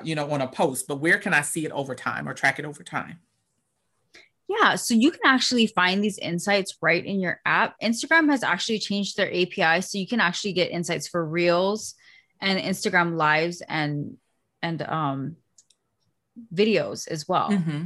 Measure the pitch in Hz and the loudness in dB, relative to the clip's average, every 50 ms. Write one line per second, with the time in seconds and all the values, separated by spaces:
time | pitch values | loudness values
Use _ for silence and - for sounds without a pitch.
0 | - 160 160 151 147 143 147 139 131 123 - - 185 147 131 123 - - 147 139 | -4 -4 -4 -4 -2 -2 -2 -2 -2 -4 0 0 0 0 0 -4 -4 -6 -4 0
1 | 147 170 190 208 - 202 165 147 147 - - 170 151 147 151 147 139 135 127 - | 2 2 2 2 2 2 2 2 2 0 -4 -4 -4 -4 -4 -6 -6 -6 -8 -6
2 | - 120 113 - 147 143 127 - - 139 135 - 143 151 147 - - - - 135 | -4 -4 -4 -4 -6 -8 -6 0 0 0 0 0 -8 -10 -12 -14 -14 -8 -8 -8
3 | - - - 170 _ _ _ _ _ _ _ _ _ _ _ _ _ _ _ _ | -8 -8 -14 -18 _ _ _ _ _ _ _ _ _ _ _ _ _ _ _ _
4 | _ _ _ - - _ _ _ _ - 392 466 - 202 151 180 - - 240 220 | _ _ _ -20 -20 _ _ _ _ -6 0 2 4 4 4 2 0 2 4 6
5 | 233 320 - - - 294 262 254 - - 254 240 226 220 - - 180 180 185 202 | 6 4 2 4 2 4 4 4 2 2 4 4 2 2 4 2 2 2 2 2
6 | 208 214 196 - - 160 170 175 - 202 202 202 190 - - - - 160 170 170 | 0 0 -2 -4 -6 -4 -4 -2 0 2 2 2 0 -2 -8 -2 0 2 2 2
7 | - - 202 196 185 170 - - _ 151 156 175 220 - - _ - 220 226 226 | 0 -2 -4 -2 -2 -2 -4 -4 _ 0 2 2 2 0 -2 _ -2 -2 -2 -2
8 | - 277 320 330 320 294 285 240 - 123 175 190 - - 226 202 - - 202 202 | -2 2 4 4 6 4 2 2 2 0 -2 -2 0 -2 -2 -4 -2 -2 -2 -2
9 | 196 190 - - 190 - - 180 180 175 - 202 175 160 165 175 190 - - 202 | -2 -2 -2 -2 -2 0 2 0 0 0 0 0 2 4 4 2 0 -2 -4 -6
10 | 185 - 247 226 190 175 180 - - 208 170 180 165 - - 170 170 - 170 147 | -4 -2 0 0 0 0 0 -2 -4 -2 0 0 0 0 -2 -4 -4 -2 -4 -4
11 | 151 - - 175 165 151 160 175 175 175 170 175 185 196 208 220 - - - _ | -6 -4 -4 -4 -4 -2 -2 2 2 4 4 4 2 0 0 -2 -6 -12 -14 _
12 | _ - - - _ _ _ _ 196 196 190 190 - 180 190 - - 214 190 180 | _ -20 -20 -20 _ _ _ _ -2 -2 -2 0 0 -2 -4 -2 -2 2 2 2
13 | 170 170 165 160 156 151 151 156 160 170 175 170 - - - 156 151 147 147 147 | 2 2 2 2 2 4 4 4 2 0 -4 -8 -8 -6 -4 -2 -2 -2 -2 -4
14 | 143 107 - - _ _ _ _ _ _ _ _ - 165 165 147 - - - 160 | -6 -8 -10 -16 _ _ _ _ _ _ _ _ -6 -6 -4 -4 -4 -4 -2 -2
15 | 156 143 135 135 131 147 165 - _ _ _ - _ _ _ _ _ _ _ _ | -2 -2 -2 -4 -6 -8 -8 -12 _ _ _ -20 _ _ _ _ _ _ _ _
16 | _ _ _ _ _ _ _ 233 233 - 165 170 214 226 208 165 - 101 110 - | _ _ _ _ _ _ _ -20 -16 -6 0 2 2 4 4 2 2 0 -6 -8
17 | - - - 156 147 - 180 - - - 202 196 160 160 147 147 170 | -8 -8 -8 -8 -4 -2 0 0 2 2 2 2 2 0 -2 -4 0